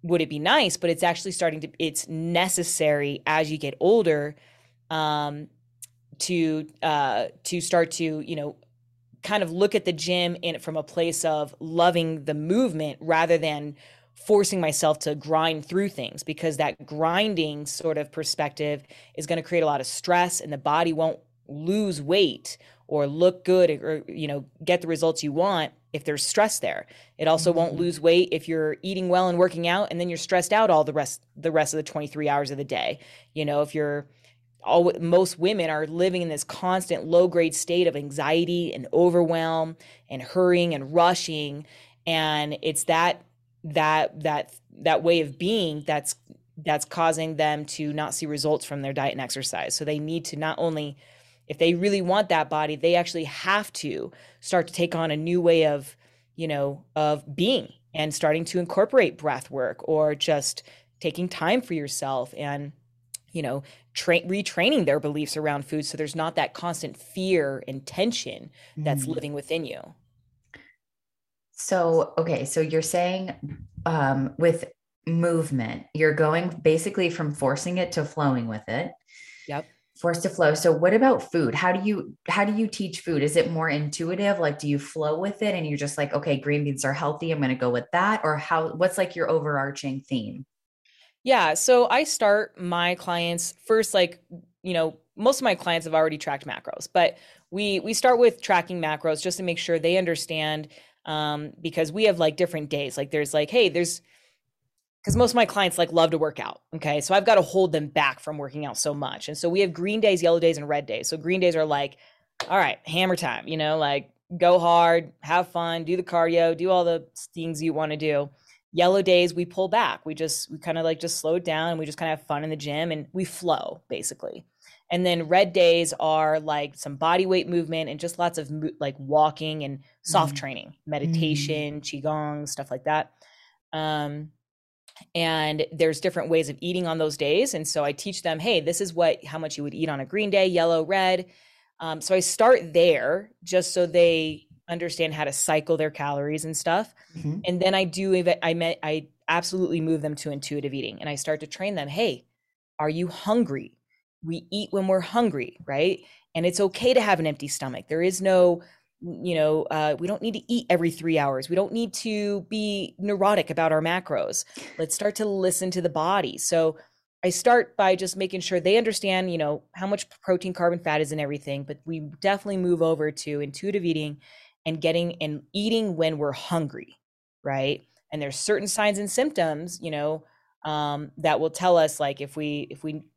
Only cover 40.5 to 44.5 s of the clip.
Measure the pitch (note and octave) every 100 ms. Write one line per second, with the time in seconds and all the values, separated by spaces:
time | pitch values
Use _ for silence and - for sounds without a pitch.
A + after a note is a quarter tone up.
40.5 | F3 F3 D3 C3+ E3 F3 F3 - D#3 D3
41.5 | C#3+ D3+ - - _ - D#3+ D#3 D3+ D3
42.5 | D3+ D#3+ D3 - E3 F3 - _ _ _
43.5 | _ D#3+ D3+ D#3 D#3 - D#3 D3+ D3 -